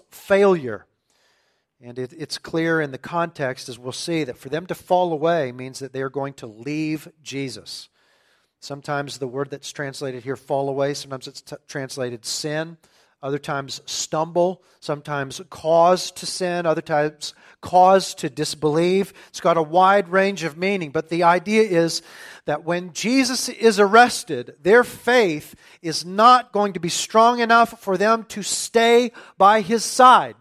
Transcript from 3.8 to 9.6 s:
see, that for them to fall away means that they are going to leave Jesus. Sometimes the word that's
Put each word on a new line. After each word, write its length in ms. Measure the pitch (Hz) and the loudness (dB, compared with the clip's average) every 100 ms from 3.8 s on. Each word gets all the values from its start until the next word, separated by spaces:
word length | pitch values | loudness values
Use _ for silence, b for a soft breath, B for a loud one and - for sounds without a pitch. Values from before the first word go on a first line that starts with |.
| 127 | -12
see, 320 | - - 165 | -10 -6 -6
that 140 | 131 117 | -6 -10
for 120 | 135 | -10
them 160 | 151 180 | -10 -8
to 80 | 170 | -10
fall 360 | - 180 180 | -2 0 0
away 400 | 151 165 170 131 | -2 0 0 -2
means 280 | 123 127 127 | -6 -14 -14
that 140 | 135 | -12
they 80 | 131 | -8
are 80 | 135 | -6
going 240 | 139 139 135 | -6 -8 -10
to 120 | 120 | -18
leave 600 | 107 127 151 156 156 170 _ | -14 -10 -6 -4 -6 -10 _
Jesus. 680 | 135 135 135 104 85 - - _ _ _ _ _ _ _ | -12 -10 -10 -12 -16 -18 -18 _ _ _ _ _ _ _
Sometimes 580 | - 143 147 143 143 - | -16 -14 -6 -6 -6 -10
the 100 | 131 | -10
word 240 | 131 139 | -8 -8
that's 200 | 139 | -10